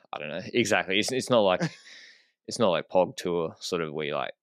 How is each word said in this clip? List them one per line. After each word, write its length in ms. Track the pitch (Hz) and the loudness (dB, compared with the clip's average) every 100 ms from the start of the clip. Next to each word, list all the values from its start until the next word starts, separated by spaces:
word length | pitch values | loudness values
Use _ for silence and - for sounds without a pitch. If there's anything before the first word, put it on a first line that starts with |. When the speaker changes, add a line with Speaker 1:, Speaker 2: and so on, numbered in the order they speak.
| _ | _
Speaker 1:
I 60 | - | -12
don't 120 | 73 | -8
know. 120 | 76 - | -10 -2
Exactly. 440 | 123 107 98 85 98 | 0 2 2 2 -2
It's, 140 | 104 | 0
it's 180 | 127 - | -2 2
not 120 | 120 | 4
like, 200 | 98 90 | 4 2
Speaker 2:
<laughs> 840 | 165 - - - - _ _ _ - | 0 -6 -20 -20 -20 _ _ _ -8
Speaker 1:
it's 100 | 113 | 0
not 100 | 104 | 2
like 200 | 80 - | 2 2
Pog 260 | 92 85 - | 2 2 0
Tour, 380 | 90 85 80 - | -4 -2 -4 -6
sort 240 | - 90 | -6 -4
of, 100 | 78 | -4
where 140 | 76 73 | -6 -4
you, 80 | 73 | -4
like, 180 | 50 - | -6 -10